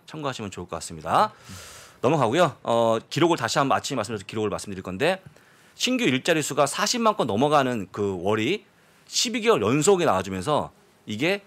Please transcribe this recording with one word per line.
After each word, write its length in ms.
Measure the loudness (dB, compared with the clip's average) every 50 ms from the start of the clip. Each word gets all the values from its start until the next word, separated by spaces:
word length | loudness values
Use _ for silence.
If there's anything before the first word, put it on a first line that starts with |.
| _
참고하시면 440 | -18 -12 -10 -8 -8 -8 -8 -10 -10
좋을 160 | -10 -12 -10
것 100 | -10 -10
같습니다. 560 | -10 -10 -10 -12 -10 -4 0 2 2 2 0 -4 -10 -20 -18 -18 -18 -18 -18 -20 -20 -20 -20 -6 -2
넘어가고요. 560 | 0 2 2 2 2 2 2 2 2 2 0 -4
어, 360 | -4 0 2 2 4 2 2 0 -2 -4
기록을 260 | 0 2 2 2 2
다시 220 | 2 -2 0 2 2
한번 180 | 2 2 2
아침에 200 | 0 -2 -2 -4
말씀드려서 280 | -4 -4 -4 -6 -10 -10
기록을 240 | -8 -4 -2 -2 -2
말씀드릴 320 | -2 -6 -8 -10 -10 -10
건데 400 | -10 -8 -4 -2 0 0 -2 -2 -6 -16 -20 -20 _ _ _ _ _ _ _
신규 300 | -4 -2 -2 0 0 2
일자리 380 | 0 0 0 2 0 0 0
수가 240 | 0 -2 0 0 0
사십만 500 | 2 0 0 -2 0 0 2 2 2 2
건 100 | 2 0
넘어가는 600 | 0 2 2 2 4 4 4 4 2 0 -4 -6 -6
그 260 | -6 -4 -2 -2 -2 -2
월이 420 | 0 0 0 0 0 -2 -2 -4 -8 _ _ _ _ _ _ _ _
십이 360 | -6 -4 -2 -2 -2 -2 0
개월 200 | 2 2 2 4
연속에 420 | 4 2 2 4 4 4 4 4 4
나와주면서 680 | 2 2 0 0 -4 -6 -6 -2 0 0 0 -2 -4 -8 _ _ _ _ _ _
이게 400 | -10 -6 -2 -2 -2 -2 -2 -6